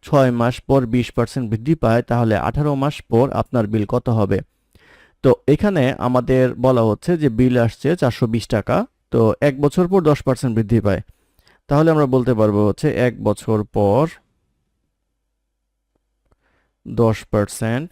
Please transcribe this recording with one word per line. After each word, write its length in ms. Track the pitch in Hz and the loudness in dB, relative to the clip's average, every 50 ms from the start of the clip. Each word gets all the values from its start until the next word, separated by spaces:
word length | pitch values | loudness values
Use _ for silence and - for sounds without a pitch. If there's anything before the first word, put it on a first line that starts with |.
| _ | _
ছয় 260 | - - 143 135 131 120 117 | 0 2 2 4 4 2 0
মাস 140 | 117 120 123 - - - | 0 -2 -2 -4 -2 0
পর 140 | 135 135 127 110 110 | 0 0 2 0 -2
বিশ 140 | 123 120 - - - | -2 -2 -2 -2 -4
পার্সেন্ট 280 | 117 - - 139 127 110 | -4 -2 -2 -6 -4 -4
বৃদ্ধি 240 | 107 107 113 139 165 156 - | -6 -6 -2 -2 -4 0 0
পায়, 180 | 113 113 120 120 _ | 0 0 0 0 _
তাহলে 260 | 120 120 120 113 107 95 62 85 | -2 0 0 0 0 0 -2 -2
আঠারো 260 | 117 143 147 151 143 139 135 | -2 -2 -2 -2 -2 -2 -2
মাস 120 | 147 151 - - _ | -4 -4 -6 -10 _
পর 140 | - 117 127 139 - - | 0 2 2 2 0 -4
আপনার 240 | 113 _ - 123 110 101 107 | -6 _ -2 -2 -2 -2 -2
বিল 120 | 113 104 98 - | -4 -4 -2 -4
কত 140 | 123 - - 120 113 | -4 -2 -2 0 0
হবে? 180 | 104 98 101 95 - _ _ _ _ _ _ _ _ _ _ _ _ _ _ _ - | 0 0 -2 -4 -4 _ _ _ _ _ _ _ _ _ _ _ _ _ _ _ 2
তো 60 | - 123 - _ - 165 | 2 2 2 _ 0 0
এখানে 300 | 151 - 208 196 170 127 127 139 - - 123 | 2 2 0 0 2 0 0 -2 -2 -4 -2
আমাদের 380 | 123 127 120 - 131 131 127 127 - - 123 | 0 -2 0 0 2 2 2 0 0 0 0
বলা 180 | 131 131 120 113 110 | 0 2 2 2 0
হচ্ছে 220 | 104 - - - 175 170 | 0 -2 -2 -4 -2 0
যে 80 | 151 143 117 110 | 0 -2 0 2
বিল 160 | 127 127 123 123 117 | 2 2 4 2 2
আসছে 240 | 117 - - - 135 170 180 | 0 -2 -4 -4 -2 -2 0
চারশো 240 | - 127 113 - - 113 110 | 0 -2 0 0 -4 -2 -2
বিশ 120 | 117 - - - | -4 -4 -2 -4
টাকা, 220 | 107 101 - 113 160 220 - _ _ _ _ - | -4 -2 -2 -2 -2 -2 -4 _ _ _ _ 0
তো 80 | 120 113 110 - - - 147 | 2 2 2 2 2 0 -2
এক 80 | 135 131 143 | 0 0 -2
বছর 220 | 147 - - 175 170 | 0 0 0 -2 2
পর 80 | 185 196 170 151 | 0 2 2 2
দশ 100 | 151 - - - | 0 0 0 -4
পার্সেন্ট 260 | 131 - - 131 113 110 | -4 -2 -2 -2 -2 -2
বৃদ্ধি 220 | 113 98 117 113 - | -2 0 0 0 0
পায়, 160 | 104 98 - - _ - _ _ _ _ _ _ _ _ _ _ _ | 0 -2 -2 -4 _ -20 _ _ _ _ _ _ _ _ _ _ _
তাহলে 180 | 143 143 160 165 160 | 0 2 4 4 4
আমরা 140 | 151 147 135 127 | 2 2 2 2
বলতে 180 | 131 123 120 127 107 | 0 2 0 2 2
পারবো 200 | 110 107 104 101 107 104 | 2 2 4 2 2 0
হচ্ছে 200 | 98 - - 151 123 - 123 123 | 0 0 -2 -2 0 0 -2 -2
এক 60 | 117 - 107 107 | -2 -2 -4 -4
বছর 300 | 104 - - - 113 107 104 - _ | -4 -4 -4 -2 -2 -2 -2 -4 _
পর 280 | 110 104 101 101 123 147 160 - - _ _ _ _ _ _ _ _ _ _ _ _ _ _ _ _ _ _ _ _ _ _ _ _ _ _ _ _ _ _ _ _ _ _ _ _ _ _ _ _ _ _ _ _ _ _ _ _ _ _ _ _ _ | 0 0 2 2 2 0 -2 -4 -12 _ _ _ _ _ _ _ _ _ _ _ _ _ _ _ _ _ _ _ _ _ _ _ _ _ _ _ _ _ _ _ _ _ _ _ _ _ _ _ _ _ _ _ _ _ _ _ _ _ _ _ _ _
দশ 320 | - - 110 117 113 110 - - _ | -12 -2 0 2 2 2 -2 -6 _
পার্সেন্ট 580 | - 110 101 98 - - - 110 113 123 156 175 | -2 -2 -2 -2 -4 -6 -4 -4 -4 -4 -6 -8